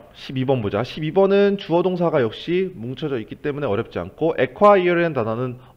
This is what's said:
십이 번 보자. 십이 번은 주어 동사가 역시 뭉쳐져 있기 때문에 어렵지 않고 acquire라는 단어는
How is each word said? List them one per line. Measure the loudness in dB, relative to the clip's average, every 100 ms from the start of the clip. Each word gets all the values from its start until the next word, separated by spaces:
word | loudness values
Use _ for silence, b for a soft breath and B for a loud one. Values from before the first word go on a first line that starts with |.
| -18 -20
십이 | -10 -4 0
번 | 0
보자. | 0 -2
십이 | -4 -6 -4
번은 | 2 4 4 2 0
주어 | 0 0
동사가 | 0 0 0 2
역시 | 0 -2 -4 -2 -2
뭉쳐져 | -6 -10 -8 -4 -6
있기 | -6 -8
때문에 | -6 -4 -2
어렵지 | -2 -2 -6
않고 | -8 -2 -2 0
acquire라는 | -2 4 6 6 4 2 0
단어는 | 0 -2 -2 -4 -8 b